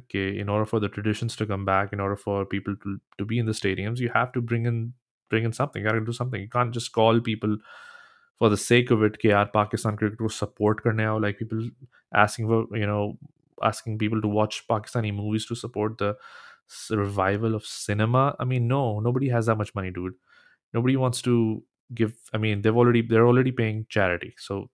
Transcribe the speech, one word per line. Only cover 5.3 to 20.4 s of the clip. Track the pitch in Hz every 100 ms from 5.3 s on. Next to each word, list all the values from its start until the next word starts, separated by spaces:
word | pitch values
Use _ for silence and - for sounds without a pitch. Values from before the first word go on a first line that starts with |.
| 113
in | 113
something. | - 139 101
You | 107
gotta | 110
do | 110
something. | 117 127 113
You | 101
can't | 120 120
just | 117 -
call | - 110 113
people | 117 107 107 104 - - - - - _ _ _
for | 113
the | 101
sake | - 120 123
of | 113
it, | 107 107
ke, |
"Yaar, | 110 101 101
Pakistan | 107 104 110 110 107
cricket | 107 110
ko | 113
support | - 104 - 107 107
karne | 120 110
aao." | 110 110
Like, | 104 101
people | 110 110 117 - 127 _ _
asking | - 104 - 110
for, | 113 113 107
you | 104
know, | 104 104 - - _ _ -
asking | 110 - 113 107
people | 107 113
to | 107
watch | 104 107 - -
Pakistani | 110 107 123 107
movies | 101 104 110 -
to | 117
support | 117 107 107 110
the | 104 104 - - - - _
survival | - - 107 101 101 95 101 113 110
of | -
cinema. | - - 104 110 127 139 -
I |
mean, | 127 127 117
no, | 139 127 104
nobody | 117 127 131
has | 120 110
that | 107
much | 104
money, | 101 92
dude. | 90 92 92 _ _